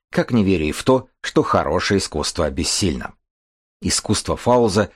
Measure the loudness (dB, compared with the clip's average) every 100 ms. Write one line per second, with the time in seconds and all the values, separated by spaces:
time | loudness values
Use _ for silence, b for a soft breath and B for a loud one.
0 | -8 -4 0 2 2 2 0 -2 2 2
1 | 0 _ -2 0 2 2 2 -2 0 0
2 | -2 -6 -4 -2 -4 -2 -4 0 -2 -2
3 | -8 -16 _ _ _ _ _ _ -4 -2
4 | -2 -4 -2 -2 2 4 4 2 -2